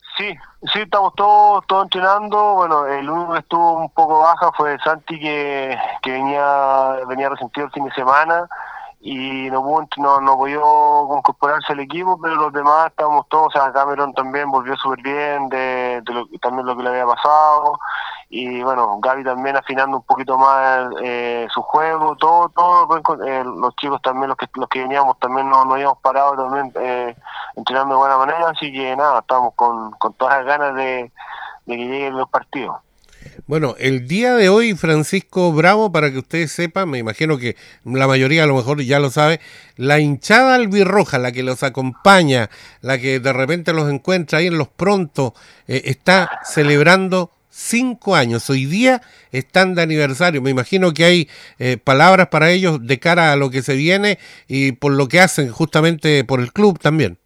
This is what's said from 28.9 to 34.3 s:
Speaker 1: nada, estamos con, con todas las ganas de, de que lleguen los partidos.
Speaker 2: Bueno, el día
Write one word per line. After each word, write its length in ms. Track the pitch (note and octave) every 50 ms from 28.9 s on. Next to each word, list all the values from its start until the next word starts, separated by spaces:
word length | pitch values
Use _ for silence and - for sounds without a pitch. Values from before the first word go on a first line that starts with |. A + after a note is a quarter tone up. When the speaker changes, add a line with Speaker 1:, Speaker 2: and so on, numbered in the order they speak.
| C3
Speaker 1:
nada, 240 | C3+ C#3+ D3 C3+ A#2
estamos 340 | - - C3 B2+ B2 A#2 -
con, 380 | - A#2+ A#2+ A#2 A2+ A2 A2 G#2+
con 200 | - A2 A2 G#2+
todas 240 | _ C3 C3 -
las 80 | C3+ B2+
ganas 280 | C3 C#3+ D3 D3 C#3 C3+
de, 360 | C3 C3+ C3+ B2+ B2+ A#2+ A#2 _ _ - - - - - - - - _
de 120 | - A#2+ A#2+
que 80 | A#2+
lleguen 320 | B2 C3 C#3 C#3 C#3 C3 C3
los 100 | C3 -
partidos. 480 | - C3 A#2+ _ - C#3+ A#2 F#2 - - _ _ _ _ _ _ - _ - - - - -
Speaker 2:
Bueno, 280 | - C#3 D#3+ D#3 C3 A2 -
el 300 | - C3 C3+ C3 B2 B2
día 240 | D#3+ G3+ A#3+ B3